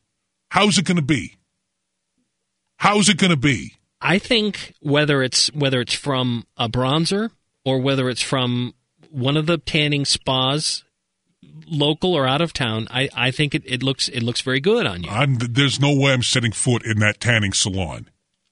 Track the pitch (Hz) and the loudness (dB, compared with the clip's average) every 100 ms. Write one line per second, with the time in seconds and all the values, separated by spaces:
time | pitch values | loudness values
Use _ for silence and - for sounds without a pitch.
0 | _ _ _ _ _ 180 208 180 175 175 | _ _ _ _ _ 2 4 4 2 0
1 | 131 143 - - _ _ _ _ _ _ | 2 0 -2 -12 _ _ _ _ _ _
2 | _ _ _ _ _ _ _ _ 190 208 | _ _ _ _ _ _ _ _ -4 0
3 | 202 180 190 165 139 113 - - _ _ | 0 0 0 2 0 -2 -6 -16 _ _
4 | 139 180 - 233 214 190 - - 151 143 | -2 -2 0 -2 -2 -6 -14 -12 -2 0
5 | 151 143 131 - - 147 135 131 120 - | 2 0 0 0 -2 0 -2 0 -2 -6
6 | - 131 127 117 - - 120 120 127 151 | -4 -2 -2 -4 -8 -6 -4 -2 0 0
7 | 165 196 226 - _ _ - 135 131 135 | 0 -2 -4 -8 _ _ -2 0 0 0
8 | 127 120 - 139 123 123 123 - _ _ | -2 -2 -2 -2 0 -2 -4 -8 _ _
9 | _ 147 123 147 151 170 - 160 151 147 | _ -4 0 0 0 -2 0 -2 0 0
10 | 147 - - 131 131 147 160 - - _ | 0 -2 -2 0 0 0 -4 -6 -10 _
11 | _ _ _ _ 151 151 156 156 143 156 | _ _ _ _ -20 -20 -6 0 0 2
12 | 185 170 131 139 165 - 123 110 113 123 | 0 2 2 2 0 -2 -2 -2 -4 -2
13 | 135 - 123 127 147 151 - 123 131 131 | -4 0 -2 0 0 -2 -4 -4 -2 -2
14 | - 123 117 117 - 131 151 233 165 90 | -4 -2 -2 -2 -2 0 2 2 0 -4
15 | 82 104 139 123 120 117 143 - 143 143 | -4 0 2 2 0 2 2 4 2 4
16 | 139 131 117 127 117 101 - 120 110 107 | 4 4 2 2 0 0 0 0 0 2
17 | 107 104 120 117 101 95 - 95 85 60 | 2 2 2 2 2 0 -2 -2 -4 -6
18 | 57 _ _ _ _ | -14 _ _ _ _